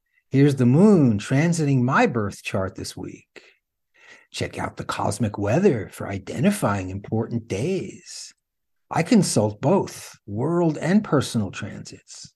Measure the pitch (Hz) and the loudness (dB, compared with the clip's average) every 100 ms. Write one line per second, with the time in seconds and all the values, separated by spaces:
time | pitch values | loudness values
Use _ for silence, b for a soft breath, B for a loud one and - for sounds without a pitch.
0 | _ _ _ 135 143 139 123 139 208 196 | _ _ _ 4 4 4 4 6 6 6
1 | 135 104 - 135 170 170 147 135 123 165 | 4 2 0 2 2 2 2 2 2 2
2 | 240 123 101 - - 104 95 - - - | 2 0 -4 -6 -6 -4 -4 -6 -12 -10
3 | - - _ - - _ _ _ _ b | -14 -16 _ -20 -20 _ _ _ _ b
4 | b b b - - - 87 - - - | b b b -8 -8 -6 -10 -8 -10 -4
5 | - 104 110 104 101 139 202 120 87 - | -4 -2 -4 -2 0 2 4 2 -4 -10
6 | 98 98 - - 170 202 120 101 92 95 | -8 -8 -8 -2 0 2 0 -2 -4 -8
7 | - 110 113 120 110 95 151 185 107 - | -4 -4 -2 -6 -6 -4 -2 -4 -6 -14
8 | - - - _ _ _ _ _ - - | -18 -18 -18 _ _ _ _ _ -6 -4
9 | 165 233 165 - 107 104 135 190 - - | 4 4 4 2 0 0 0 0 0 -8
10 | - - - 104 139 170 170 147 151 202 | -18 -20 -10 -6 -2 0 0 0 2 0
11 | 208 147 113 - 101 - 104 98 - - | 2 0 0 -2 -4 -6 -12 -12 -16 -20
12 | _ - - | _ -20 -20